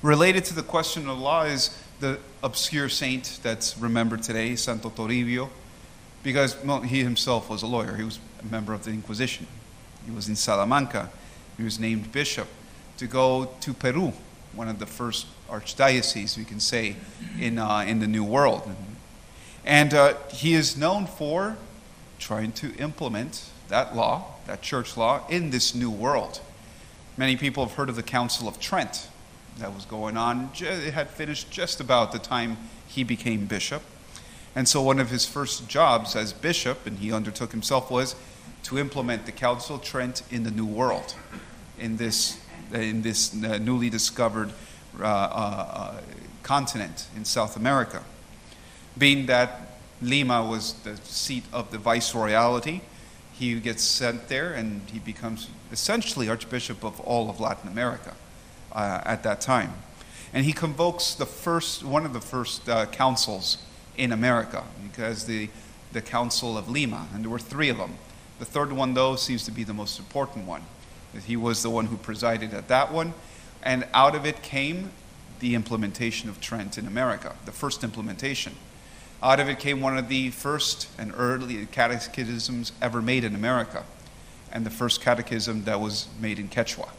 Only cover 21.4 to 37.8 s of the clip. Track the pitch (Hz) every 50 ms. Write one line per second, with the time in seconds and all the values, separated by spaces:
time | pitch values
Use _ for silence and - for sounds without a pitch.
21.4 | 196 208 220 208 - - - - - - - - - - - - - - 110 107
22.4 | 110 110 113 - - 139 - - 135 151 147 - 165 123 110 104 120 151 - -
23.4 | - - - - - - 98 117 135 - - 117 110 113 123 156 196 - - -
24.4 | - - 98 101 - - - 131 113 - - 120 113 117 135 135 - - 165 180
25.4 | 175 156 127 123 - - - 120 123 117 107 101 110 131 143 127 101 - - -
26.4 | - - - - - - - - - - - - - - - - 131 131 131 123
27.4 | 143 139 123 143 131 113 - - 139 131 120 117 110 - - 123 123 117 - -
28.4 | 117 107 - - - - - 185 143 98 - - - - - - - - - -
29.4 | - - - 117 113 98 101 98 98 - 113 110 107 107 107 113 117 120 120 123
30.4 | 127 131 135 - 180 190 190 180 147 151 139 160 147 - - - 156 147 151 147
31.4 | - - - - 180 180 - - 135 123 127 123 113 104 - 113 - - 135 123
32.4 | 117 117 113 107 - - - - - - - 135 131 107 120 107 - 120 113 107
33.4 | 101 101 107 98 - - 139 151 - - - - - - - - - - - -
34.4 | - - - 131 131 - - 151 135 135 135 135 131 120 127 123 - - - 147
35.4 | 143 123 - - 120 110 - 139 165 147 123 113 110 110 - 110 107 107 95 -
36.4 | - 160 170 - - 123 135 - - 110 107 98 101 107 110 107 107 110 101 -
37.4 | 123 110 - 113 104 - 139 131